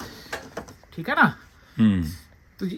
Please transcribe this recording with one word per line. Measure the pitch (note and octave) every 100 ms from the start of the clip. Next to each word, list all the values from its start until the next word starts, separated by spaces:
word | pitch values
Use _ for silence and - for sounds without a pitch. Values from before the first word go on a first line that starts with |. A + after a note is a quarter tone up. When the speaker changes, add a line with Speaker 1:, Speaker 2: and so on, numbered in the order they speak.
| - - - - - - - - - -
Speaker 1:
ठीक | D#3+
है | D4+
ना? | G#3 - - _ _ -
Speaker 2:
हम्म। | G#2+ F#2+ D#2+ F2 - _ _ -
Speaker 1:
तो | F#3+